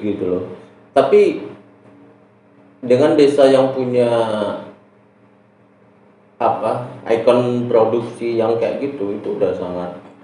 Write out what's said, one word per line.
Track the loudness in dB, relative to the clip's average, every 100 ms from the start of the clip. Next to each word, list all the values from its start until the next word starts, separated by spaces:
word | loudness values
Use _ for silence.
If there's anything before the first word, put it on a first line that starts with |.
gitu | -6 -4 -4
loh. | -4 -6 -12 -20 -20 _
Tapi | 0 4 4 4 0 -10 -18 -20 _ -20 -20 -20 _ _ _ _ _ _ _
dengan | 0 2 4 4
desa | 4 6
yang | 6 6 2
punya | -2 -2 0 2 2 0 -2 -4 -6 -12 -20 _ _ _ _ _ _ _ _ _ _ _ _ _ _ _ -4
apa, | -2 0 -2 -4 -8 -12
ikon | -2 0 4 2 2 -2 0
produksi | 2 2 0 -4 -8 -4 -2
yang | 0
kayak | 0 -2 -2
gitu, | -6 -6 -6
itu | -6 -6
udah | -2 -2
sangat | -2 -6 -8 -10 -12 -18 -16